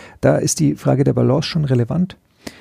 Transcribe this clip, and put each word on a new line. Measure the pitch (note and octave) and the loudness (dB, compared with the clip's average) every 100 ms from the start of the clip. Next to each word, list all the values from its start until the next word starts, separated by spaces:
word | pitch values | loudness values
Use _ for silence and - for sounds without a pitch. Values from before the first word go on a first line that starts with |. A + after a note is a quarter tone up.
| - - | -20 -2
da | C3 C#3+ | 0 2
ist | D3 - | 0 0
die | D3 D3 | 0 0
Frage | C#3+ C3 | 0 2
der | C3+ | 2
Balance | B2 A#2+ C3+ - | 2 2 0 0
schon | E3+ D3 | -4 0
relevant. | B2+ A#2+ D3+ F#3 - _ _ - - | 0 0 -2 -4 -6 _ _ -20 -20